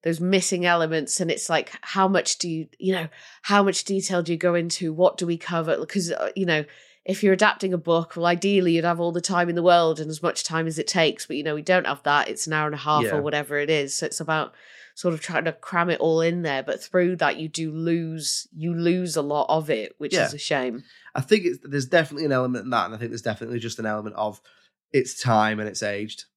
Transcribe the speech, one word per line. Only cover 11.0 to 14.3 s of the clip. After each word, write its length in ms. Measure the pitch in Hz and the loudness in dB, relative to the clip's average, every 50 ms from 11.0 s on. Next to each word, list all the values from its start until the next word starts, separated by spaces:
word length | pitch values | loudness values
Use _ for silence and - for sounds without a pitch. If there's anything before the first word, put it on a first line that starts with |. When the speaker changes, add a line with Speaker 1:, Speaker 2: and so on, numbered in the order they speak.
| 165 156 - - - | 2 2 2 -2 -8
Speaker 1:
but, 120 | - - | -8 -8
you 60 | 139 147 | -6 -4
know, 100 | 160 151 | -4 -4
we 80 | 151 151 | -6 0
don't 240 | - 185 185 - | 2 2 2 2
have 160 | - 143 143 _ | 0 -6 -2 _
that. 260 | 147 143 147 - - | 2 2 2 2 0
It's 180 | 110 - - 156 | -4 -8 -6 -2
an 40 | 156 | -2
hour 140 | 156 151 | 0 0
and 80 | 151 151 | -2 -4
a 40 | 143 | -4
half 260 | 131 151 151 151 123 | 0 2 2 2 4
Speaker 2:
Yeah. 100 | 107 101 | 2 0
Speaker 1:
or 60 | 151 143 | 0 0
whatever 340 | 151 147 147 147 143 147 143 | 0 -2 -4 -4 -2 -2 -2
it 120 | 143 147 | 0 0
is. 240 | 160 151 139 139 - | 0 0 0 -2 -4
So 120 | - - | -6 -6
it's 120 | - - - | -6 -6 -6
about 340 | 160 156 | -4 -2